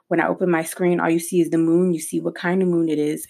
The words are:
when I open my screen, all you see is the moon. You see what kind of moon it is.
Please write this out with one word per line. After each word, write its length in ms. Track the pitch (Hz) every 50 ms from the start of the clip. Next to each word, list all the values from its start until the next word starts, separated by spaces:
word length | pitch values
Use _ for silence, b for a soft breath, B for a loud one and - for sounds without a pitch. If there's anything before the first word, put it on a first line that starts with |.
| _
when 140 | - 175 165
I 80 | 160 165
open 200 | 180 - 190 180
my 140 | 170 160
screen, 380 | 165 - - - 185 175 175 170
all 100 | 170 165
you 80 | 165 170
see 220 | 170 - 185 175
is 100 | 165 151
the 80 | 165 165
moon. 340 | 165 165 165 175 185 185
You 60 | 170 156
see 220 | - - - 165
what 160 | 160 175 170
kind 260 | - - 175 180 190
of 60 | 190 180
moon 200 | 175 170 165 160
it 120 | 151 147
is. 260 | 147 151 156 160 -